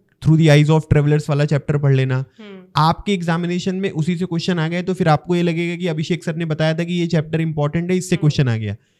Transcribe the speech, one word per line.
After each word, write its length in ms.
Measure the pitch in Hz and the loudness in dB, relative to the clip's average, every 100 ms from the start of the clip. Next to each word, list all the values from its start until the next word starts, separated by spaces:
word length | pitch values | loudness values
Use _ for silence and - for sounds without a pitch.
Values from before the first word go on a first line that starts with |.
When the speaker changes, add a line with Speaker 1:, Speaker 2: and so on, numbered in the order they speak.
| _ _ | _ _
Speaker 1:
Through 220 | - 160 160 | 2 4 6
the 120 | 147 | 6
Eyes 220 | 147 156 | 6 2
of 140 | 156 | 4
Travelers 360 | 151 147 151 147 | 2 2 0 0
वाला 160 | 143 147 | -2 0
चैप्टर 320 | 147 - 147 | 0 -2 0
पढ़ 180 | 143 135 | 2 2
लेना, 300 | 135 131 131 - | 2 -2 -6 -14
Speaker 2:
हम्म। 260 | 214 196 180 - | -18 -18 -6 0
Speaker 1:
आपके 380 | 156 - - | 0 0 -2
एग्जामिनेशन 640 | 285 165 165 175 175 180 185 | -2 0 -2 -2 -4 -4 -4
में 160 | 196 | -4
उसी 260 | - 156 175 | -2 -2 -2
से 80 | 180 | -2
क्वेश्चन 340 | 165 175 175 | -4 -2 -2
आ 80 | 160 | -2
गए 160 | 175 | -4
तो 100 | 180 | -4
फिर 140 | 180 175 | -2 2
आपको 280 | 151 - 175 | 2 0 0
ये 60 | |
लगेगा 340 | 175 165 170 175 | 0 -2 -4 -4
कि 120 | 175 | -4
अभिषेक 360 | 156 160 170 | -4 -4 -4
सर 120 | - 156 | -6 -6
ने 100 | 170 | -4
बताया 280 | 151 160 | -2 -2
था 100 | 160 | -2
कि 100 | 170 | -2
ये 140 | 175 170 | -2 0
चैप्टर 340 | 170 156 160 | -2 -2 -2
इंपॉर्टेंट 500 | 165 151 147 165 175 | -2 -2 -2 -2 -2
है, 60 | 185 | -2
इससे 180 | 180 175 | 0 0
Speaker 2:
हम्म। 60 | |
Speaker 1:
क्वेश्चन 260 | 151 143 135 | 2 2 0
आ 100 | 113 | 0
गया। 180 | 107 101 _ _ | -4 -8 _ _